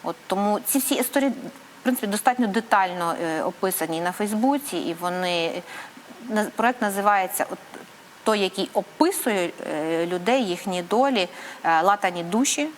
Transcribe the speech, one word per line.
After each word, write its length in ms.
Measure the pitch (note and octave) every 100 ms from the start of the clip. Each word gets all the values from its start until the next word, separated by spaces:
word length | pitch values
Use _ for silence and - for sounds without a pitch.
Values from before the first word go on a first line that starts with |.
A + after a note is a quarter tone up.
От, 120 | - E3+ -
тому 320 | F#3+ G3+ G#3 -
ці 140 | C#4
всі 160 | B3+ C#4
історії, 340 | B3+ C#4+ C4+
в 540 | A3+ - - - -
принципі, 240 | B3 B3 G#3
достатньо 400 | G#3 - B3 A#3
детально, 680 | G#3 A3+ G#3 F#3+ F3+ E3+ -
е, 180 | E3 D#3
описані 580 | - F#3 F#3+ F3+ E3 E3
на 100 | F3
Фейсбуці, 680 | F3+ G#3 G#3+ B3+ C#4+ C#4+ F3
і 160 | -
вони, 680 | E3+ F3+ F3+ F3+ F3 E3 - - - - - - - A#3
на-, 220 | G#3+ F#3 -
проект 260 | A3+ B3
називається, 640 | G#3+ G3 G3+ G3+ F#3 - -
от, 60 | - - - - - - -
той, 160 | - G#3+
який 300 | F#3+ - F3+
описує, 760 | - F#3+ - D#4+ G4 - G3+ F3 - -
е, 320 | D#3 D#3 E3 E3+
людей, 400 | F3+ F3+ C4 A3
їхні 360 | F3 G3+ F3+
долі, 440 | F3 G#3 C#4 B3 F3+ - - -
е, 180 | - E3
латані 420 | F3 G3+ F#3+ F3
душі. 460 | E3+ G#3 C#4 - D4+